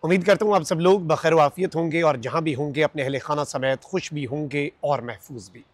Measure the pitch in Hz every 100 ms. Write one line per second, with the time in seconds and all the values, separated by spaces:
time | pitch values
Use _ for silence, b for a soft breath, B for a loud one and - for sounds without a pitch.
0 | 160 190 180 190 214 202 156 170 175 196
1 | 165 156 165 160 147 156 180 160 165 156
2 | 165 135 120 147 160 131 147 139 151 160
3 | 135 139 - 147 143 139 131 135 - 185
4 | - 151 131 143 151 143 143 _ 143 139
5 | 120 107 - 131 98 - -